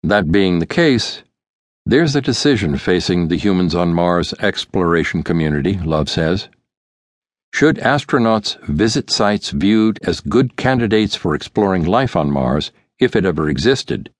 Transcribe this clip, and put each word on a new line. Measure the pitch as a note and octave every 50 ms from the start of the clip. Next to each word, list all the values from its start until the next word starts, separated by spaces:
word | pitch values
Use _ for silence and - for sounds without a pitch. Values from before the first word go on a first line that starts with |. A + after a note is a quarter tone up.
| -
That | D#2+ G#2 G#2 F#2+ D2 E2+
being | G2+ G2 F#2 F2+ E2+
the | E2
case, | - - - E3+ D#3 C3 A2+ - - - - - _ _ _ _ _ _ _ _ _ _ _ _
there's | G2 A2 C#3+ E3+ D#3 C#3
a | D3
decision | C3 - B2 - - D3 C#3 G#2+ G2 D#2+ C#2+
facing | C#2 - - F2+ F2+ E2 - F#2 F2 F2
the | D#2+ F2+
humans | D#2 - G2+ F#2+ F2+ F2+ E2+ D#2+
on | E2+ F2 F2 E2+
Mars | E2+ F2 F2 F2 F2 E2+ - - -
exploration | - G2+ - - - _ - G2 F2+ E2+ E2+ E2 D2+ - - E2+ D#2
community, | - F2+ E2+ D#2+ D2+ D2+ D2 C#2 F2 G2+
Love | F#2+ E2+ D#2+ D#2 D#2 D2 -
says. | - - E2 D#2+ F2+ G2+ - - _ _ _ _ _ _ _ _ _ _ _ _ _ _ _ _ _ _ _ _ -
Should | - C#3 D#3 D#3
astronauts | - - A#2 C3+ C#3+ - - - C3+ A#2 A2+ A2 A2 G#2 - - - -
visit | - D2 D2+ G#2 A2+ A#2 C#3+ - -
sites | - - A2 G2+ G#2 G2+ - -
viewed | - C#2+ C#2+ G2+ G#2+ A2 G#2+ A2 G#2 - -
as | - E2+ -
good | - - G#2+ B2 C3+ B2 _
candidates | - - B2+ C3 B2 A#2 G#2 A2 G#2+ G#2+ G2+ -
for | - - - D2+
exploring | - - - _ - G#2 G2 F#2+ F#2 E2
life | E2 G2 B2 C3+ A#2+ -
on | F#2+ D2+ D2
Mars, | C#2+ C#2 C2 B1 C2+ D2+ C#2+ - _ _ _ _ _ _
if | C3 B2 -
it | A2+ F#2
ever | F#2+ E2 D2 D#2 D2+
existed | C#2+ B1+ D2+ A#2 C3+ B2+ - - C2 A1+ - - _ _